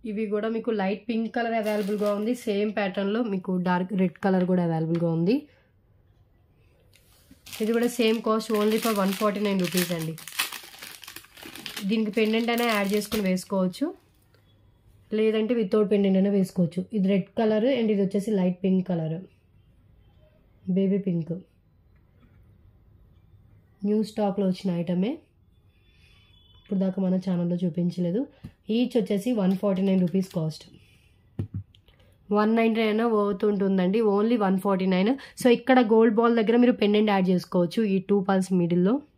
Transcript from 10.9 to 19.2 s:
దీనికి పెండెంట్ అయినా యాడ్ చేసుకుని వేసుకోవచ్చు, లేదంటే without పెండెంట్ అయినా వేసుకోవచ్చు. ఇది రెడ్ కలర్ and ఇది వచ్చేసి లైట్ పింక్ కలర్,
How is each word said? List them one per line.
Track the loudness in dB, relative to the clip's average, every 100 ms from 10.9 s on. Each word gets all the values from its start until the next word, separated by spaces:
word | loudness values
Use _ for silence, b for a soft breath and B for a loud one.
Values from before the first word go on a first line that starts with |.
| -20 -20 -20 -20 -20 -20 -18 -14 -8 -4
దీనికి | -2 -2 0
పెండెంట్ | 0 0 -2
అయినా | -2 0
యాడ్ | 0 0
చేసుకుని | -2 -2 -2 -2
వేసుకోవచ్చు, | -2 -2 -2 -2 -2 -8 -8 _ _ _ _ _ _ _ _ _ _ _ 0
లేదంటే | 2 2 0 0
without | 2 2 2
పెండెంట్ | 2 4 4
అయినా | 4 2
వేసుకోవచ్చు. | 0 0 -2 -2 -6 -2
ఇది | 2
రెడ్ | 0 -2 -2
కలర్ | 0 2 2 2
and | 0
ఇది | 0 0
వచ్చేసి | -2 -2 0
లైట్ | 0 0
పింక్ | 0 0 0
కలర్, | -4 -4 -6